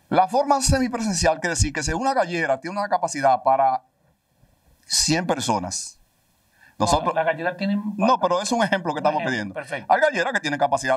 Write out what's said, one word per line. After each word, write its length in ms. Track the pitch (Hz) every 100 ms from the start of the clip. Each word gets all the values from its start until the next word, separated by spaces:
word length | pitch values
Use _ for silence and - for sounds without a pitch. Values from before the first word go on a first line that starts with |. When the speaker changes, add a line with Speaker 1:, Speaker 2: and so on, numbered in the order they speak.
| _
Speaker 1:
La 180 | 151 185
forma 340 | 247 285 277
semipresencial 800 | 262 269 254 233 220 175 165 156
quiere 160 | 175 160
decir 180 | 156
que 100 | 143
si 80 | 151
una 200 | 160 269
gallera 480 | 262 185 175 156 131
tiene 160 | 165 202
una 80 | 202
capacidad 560 | 180 175 147 135 127
para 400 | - 135 135 131 - _ _ _ _ _ _ _ _ _ -
cien 400 | - - 160 175
personas, 680 | 151 123 107 90 - - - _ _ _ _ _ _ _ -
nosotros 280 | 175 151 170
Speaker 2:
No, 60 | 160
la, 80 |
la 80 | 160
gallera 260 | 156 170 180
tiene 240 | 196 202 208 208
Speaker 1:
No, 220 | 208 254
pero 200 | 180 175
es 100 | 208
un 120 | 233
ejemplo 300 | 208 196 170
que 60 | 151
Speaker 2:
Un 60 | 151
Speaker 1:
estamos 160 | 151
Speaker 2:
ejemplo, 100 | 143
Speaker 1:
pidiendo. 220 | 123 101 98
Speaker 2:
perfecto. 360 | 139 143 101
Speaker 1:
Hay 80 | 196
galleras 320 | 302 262 262
que 80 | 226
tienen 200 | 151 143
capacidad 360 | 143 135 135